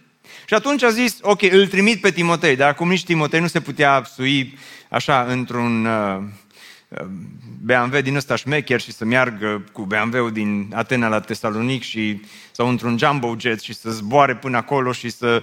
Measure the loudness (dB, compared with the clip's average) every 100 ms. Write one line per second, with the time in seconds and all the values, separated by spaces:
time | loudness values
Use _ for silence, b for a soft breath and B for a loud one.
0 | _ _ -20 B B 0 2 2 2 2
1 | 0 0 0 4 6 6 6 4 2 4
2 | 2 2 2 2 2 4 4 2 0 0
3 | 0 0 2 0 0 -2 -2 2 4 4
4 | 0 -4 0 0 -2 -8 B B B -4
5 | 2 2 2 -2 -2 -2 0 0 0 0
6 | 0 -4 -8 -14 B B B B B -14
7 | -12 -12 -14 -18 -18 -8 -2 0 0 -2
8 | -2 -4 -2 -4 -2 -4 -2 -4 -4 -6
9 | 0 2 0 -2 -4 -4 -8 -12 -4 -2
10 | -2 -2 -2 -2 -4 -4 -4 -6 -2 0
11 | 0 0 -4 -6 -4 -2 -4 -4 -6 -4
12 | -4 -4 -10 B B -2 0 0 -2 0
13 | 0 0 -2 -2 -2 -4 -6 -10 -8 -6
14 | 0 2 4 0 -4 -4 -2 -2 -2 -4
15 | -8 -4 0 0